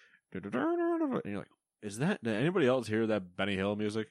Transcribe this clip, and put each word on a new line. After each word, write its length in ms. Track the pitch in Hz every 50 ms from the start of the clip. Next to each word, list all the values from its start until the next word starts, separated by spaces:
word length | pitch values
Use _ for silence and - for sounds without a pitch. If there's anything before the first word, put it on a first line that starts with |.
| - - _ - _ _
and 120 | - - - 202 220 254 285 330 349 349 339 339 339 330 320 277 247 - -
you're 140 | 98 101 95
like, 100 | - - _ _ _ _ _ _
"Is 180 | - 104 98 110
that, 240 | 143 185 214 -
did 120 | - 117 110
anybody 320 | 104 127 170 185 196 139
else 200 | 123 127 131 113
hear 200 | 104 107 113 113
that 280 | 110 107 104 92 87 87
Benny 220 | - 98 101 98
Hill 200 | 95 95 101 104
music?" 320 | 104 107 104 104 110 107 -